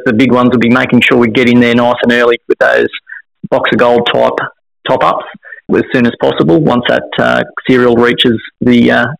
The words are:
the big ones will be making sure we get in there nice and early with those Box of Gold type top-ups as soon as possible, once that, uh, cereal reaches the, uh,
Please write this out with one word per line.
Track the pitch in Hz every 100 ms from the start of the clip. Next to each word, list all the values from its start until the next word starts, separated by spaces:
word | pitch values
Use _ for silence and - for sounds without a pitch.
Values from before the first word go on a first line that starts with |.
| -
the |
big | 110 127
ones | 123 123
will | 127
be | 117
making | 127 127 123
sure | - 127
we | 117
get | 110 123
in | 120
there | 120 117
nice | 120 123
and | 120
early | 120 120 120 -
with | -
those | 123 120 117 - - - - _ -
Box | 127 -
of | 117
Gold | 120 120 117
type | 123 120 120 123 - _ _ -
top-ups | 131 160 - - - - - - 98
as | -
soon | 131 120
as | -
possible, | 135 - 147 165
once | 151 123 -
that, | - - -
uh, | 120 123 120 - -
cereal | 127 123 117
reaches | 120 120 127 110 - -
the, | 123 120 120
uh, | 120 120